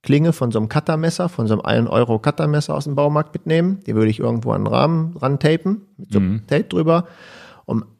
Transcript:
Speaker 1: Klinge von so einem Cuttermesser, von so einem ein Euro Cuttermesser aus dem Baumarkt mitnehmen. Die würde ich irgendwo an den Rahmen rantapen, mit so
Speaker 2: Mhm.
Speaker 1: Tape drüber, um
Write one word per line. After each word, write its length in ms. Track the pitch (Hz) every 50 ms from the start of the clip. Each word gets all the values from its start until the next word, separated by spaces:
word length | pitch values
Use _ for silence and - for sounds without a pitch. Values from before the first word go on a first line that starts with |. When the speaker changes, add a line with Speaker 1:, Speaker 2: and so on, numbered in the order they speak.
Speaker 1:
Klinge 320 | _ - 139 147 156 170 160
von 180 | - 131 117
so 60 | 110 110
einem 100 | 107 110
Cuttermesser, 600 | - 151 - - 160 156 165 165 165 - 180 170
von 160 | - - 117
so 80 | 107 110
einem 80 | 101
ein 260 | - - 113 117 117 -
Euro 300 | - 113 120 117 113 107
Cuttermesser 560 | - 147 143 - 160 151 147 147 147 - 151
aus 100 | 147 147
dem 120 | 151 139
Baumarkt 360 | 139 143 147 147 151 151 -
mitnehmen. 480 | - - _ 160 160 165 170 185 196 190 -
Die 80 | - 110
würde 160 | 107 110 110
ich 100 | 110 110
irgendwo 320 | - 117 117 117 113 120
an 120 | 107 98 101
den 80 | 104 113
Rahmen 420 | 123 131 156 165 165 160 165 170
rantapen, 720 | 156 127 131 143 143 - 151 160 160 - 190 202 208 - _ _
mit 160 | - - -
so 80 | 104 101
Speaker 2:
Mhm. 220 | 95 92 104 110 110
Speaker 1:
Tape 180 | - 139 156 180
drüber, 420 | - 175 175 160 160 165 170 175 - - - - - - - - - - - _
um 220 | - - 113 107 - -